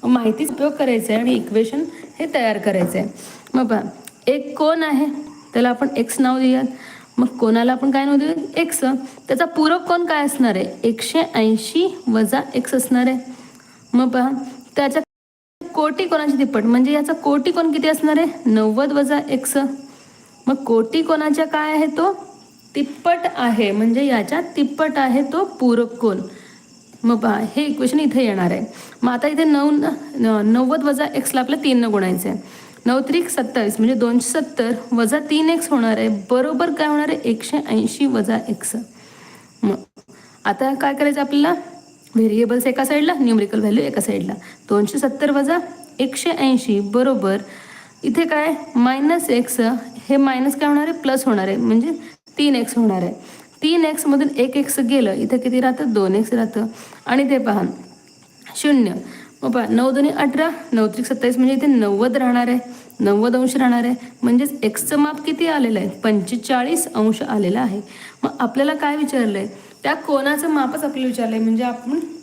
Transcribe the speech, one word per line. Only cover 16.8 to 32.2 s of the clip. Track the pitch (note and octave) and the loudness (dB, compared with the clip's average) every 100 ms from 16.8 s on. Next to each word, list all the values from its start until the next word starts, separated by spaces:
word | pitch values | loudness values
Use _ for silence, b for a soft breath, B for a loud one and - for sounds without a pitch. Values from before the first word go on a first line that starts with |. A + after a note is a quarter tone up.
| C4 | 4
याचा | D4 D4 | 2 0
कोटी | D#4+ - C#4+ C#4+ | -2 0 2 0
कोण | E4+ E4 | 0 0
किती | D4+ D#4 | 0 0
असणार | D#4 D4+ D4+ | 2 2 2
आहे? | E4 - B3 | 0 -2 0
नव्वद | A3 G#3+ G#3+ C#4+ | 2 2 2 0
वजा | C#4+ C#4 D4 D4 | 0 0 0 -2
एक्स. | C4 - C#4 C4+ - B B B B B B - | -4 -2 -2 -2 -6 B B B B B B -4
मग | C4+ | -2
कोटी | - A3+ A3 D#4+ | 2 2 2 0
कोणाच्या | D#4 D#4 D4+ D4 D#4 | 0 0 2 0 0
काय | D4+ D4+ | 0 0
आहे | D#4 D#4 | 0 0
तो? | D4+ E4+ F#4+ - - - - - C#4+ | 2 0 -2 -10 -20 -20 -20 -12 -6
तिप्पट | C#4+ - F4 F4 F4 - | -6 -2 0 0 -2 -2
आहे, | B3 A3 G#3 | 0 2 2
म्हणजे | G3+ A3+ A#3 C#4+ | 2 2 2 2
याच्या | A#3+ G3 D#4 E4+ - | 0 0 -4 -4 -2
तिप्पट | C4 - D#4 C#4+ | -2 0 -2 0
आहे | C4+ B3 C#4 | 2 2 0
तो | D#4+ G4 - | -2 -4 0
पूरक | B3+ A#3 A#3 - | 2 2 0 0
कोन. | A3+ F#3+ F2+ B B B B - - - | -2 -2 -6 B B B B -20 -20 -4
मग | A3+ A#3 | 0 2
पहा, | A3+ G#3 A3 - | 0 -2 -2 -2
हे | D4 | -2
इक्वेशन | C4 B3+ D4 | 0 0 2
इथे | D4+ A3+ | 2 2
येणार | B3 F#3+ F3+ | 0 2 0
आहे. | F#3 G#3+ B B B | -2 -6 B B B
मग | A#3+ | -2
आता | B3 C#4+ | 0 -2
इथे | D4 | 2
नऊ, | D#4+ C#4+ C#4+ | 2 4 4
न-, | D4 D#4 - - C4+ A3+ G#3+ G#3 | 2 0 -4 -10 -2 2 2 4
नव्वद | A#3 B3+ D#4 | 4 4 2
वजा | C#4+ C#4 D4 C4+ | 0 0 0 -2
एक्सला | C4+ C4+ | -2 -2
आपलं | B3+ C#4+ | -2 -2
तीन | C#4+ B3 | 2 2
न | A#3 | 2
गुणायचं | G#3 F#3 F3+ | 2 0 -2